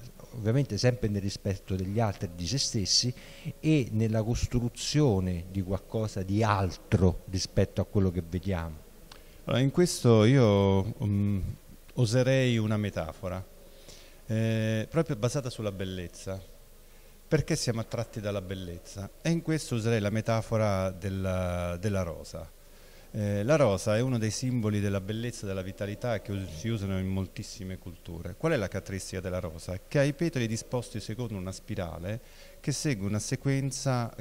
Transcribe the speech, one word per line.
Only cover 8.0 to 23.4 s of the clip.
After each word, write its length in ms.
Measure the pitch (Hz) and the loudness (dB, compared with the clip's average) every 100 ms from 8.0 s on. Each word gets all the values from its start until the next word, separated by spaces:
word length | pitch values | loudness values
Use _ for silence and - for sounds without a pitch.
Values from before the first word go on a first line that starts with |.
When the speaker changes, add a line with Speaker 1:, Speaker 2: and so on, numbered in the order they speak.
| 95 | 2
Speaker 1:
che 120 | 87 82 | 2 -2
vediamo. 600 | 87 85 90 82 78 - - - - - - - | -4 -2 -4 -4 -10 -16 -20 -20 -20 -20 -12 -2
Speaker 2:
Allora, 160 | 120 | 2
in 100 | 135 | 2
questo 520 | 151 175 - 123 113 | 4 2 4 8 10
io, 720 | 107 139 113 101 98 98 95 - | 10 8 8 8 6 4 2 -2
mm, 360 | 104 101 101 98 87 - - - - - | 0 0 2 0 -2 -6 -12 -20 -8 0
oserei 600 | 120 123 123 135 127 117 | 2 4 4 4 4 2
una 200 | 107 107 | 2 0
metafora, 640 | 104 95 80 78 95 90 90 - - - - - - - - | 0 -2 -6 -6 -8 -6 -8 -16 -20 -20 -20 -20 -20 -16 -4
eh, 600 | 110 113 110 110 110 110 | 0 0 0 0 0 -2
proprio 260 | 151 160 123 | -2 -2 0
basata 340 | 120 147 135 | -2 -2 -4
sulla 220 | - 107 | -4 -4
bellezza. 680 | 95 95 92 87 - - 95 - - - - - - - - - | -4 -4 -6 -8 -10 -10 -10 -10 -20 -20 -20 -20 -20 -20 -20 -2
Perché 280 | 156 139 160 | 0 2 -2
siamo 240 | - 113 | 0 -2
attratti 400 | 110 117 113 - | -4 -6 -6 -6
dalla 220 | 104 101 | -4 -4
bellezza? 680 | 92 95 90 85 - 98 98 - | -4 -6 -8 -10 -12 -12 -12 -6
E 80 | 156 | -2
in 120 | 170 | 0
questo 340 | 156 160 - 120 | 0 -2 0 -2
userei 260 | 110 117 | 2 2
la 80 | 101 | 2
metafora 840 | 107 110 113 110 113 107 95 95 | 0 0 0 0 0 2 2 0
della, 840 | 90 98 95 95 92 90 87 87 87 | -2 -4 -2 -2 0 0 -2 -4 -4
della 240 | 104 98 | -2 0
rosa. 460 | 87 76 76 82 78 - - - - - - | -2 -6 -12 -14 -14 -18 -20 -20 -20 -20 -10
Eh, 300 | - 104 101 | -4 0 0